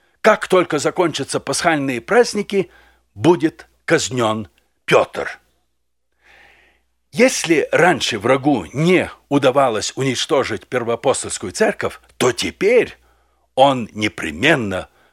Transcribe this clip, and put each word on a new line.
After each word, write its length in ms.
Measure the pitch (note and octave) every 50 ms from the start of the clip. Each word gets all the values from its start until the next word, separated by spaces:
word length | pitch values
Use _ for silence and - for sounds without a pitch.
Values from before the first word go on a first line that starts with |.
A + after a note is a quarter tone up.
| _ _ _ _
как 260 | - - G#3 - -
только 320 | - - F3+ E3 - D#3+ D3
закончатся 600 | B2 D#3 - - F3+ E3 C3+ - C3+ - - C3+
пасхальные 600 | - - C#3 - - E3+ D#3+ D3 C#3 C3+ B2+ A#2
праздники, 680 | - - G3 A#3+ A#3 - - G#3 G3+ - G3+ G3 F3 - _ _ _ _ _ _ _ _ -
будет 520 | G2+ A2 D#3+ F3+ E3+ D#3 D#3 - - - _ _ _ _
казнен 640 | - E3+ D3 - - C3 B2 A#2 G#2+ G#2+ A2+ G#2+ - _ _ _ _ _ _ _
Петр. 560 | - C#3+ A#2 F#2 - - - C#2+ - - - _ _ _ _ _ _ _ _ _ _ _ _ _ _ _ _ _ _ - - - _ _ _ _ _ _ _ _ _ _ _ _ _
Если 560 | - D#3+ A#3 C4 - - - - E3 C#3+ - - -
раньше 480 | C3+ D#3 F3+ - A2 - - A#2+ G#2
врагу 460 | F#2+ A#2 C3+ C#3 C3 D3+ C#3 G#2+ E2+ - -
не 380 | C3 D#3+ F3+ F#3 D3+ A#2 G2 - - _ -
удавалось 640 | C#3 C#3+ C3 C3 B2 C#3 C#3 B2+ A2 G2+ F#2+ - -
уничтожить 720 | A#2+ C3+ C#3 A#2+ - - - D#3+ C#3 A#2 - A2 F#2+ - -
первоапостольскую 840 | B2+ B2 A#2 A2+ A#2 - - C3+ A#2+ - - G2+ - - - F#2+ -
церковь, 460 | - G#3+ G#3 - - - G2 - - _ _ _ -
то 120 | B2 B2+
теперь 680 | A#2+ - - E2 - - F3 G3+ B3 A#3+ D#3 - - _ _ _ _ _ _ _ _ _ _ _ -
он 320 | - C3+ C#3 C3+ B2+ A2 - -
непременно 960 | G#2 G#2+ G#2 - - - D#2+ D2+ D#2+ A#2 D3+ E3 C#3 A2 G2 F#2 F2+ - - _ _ _ _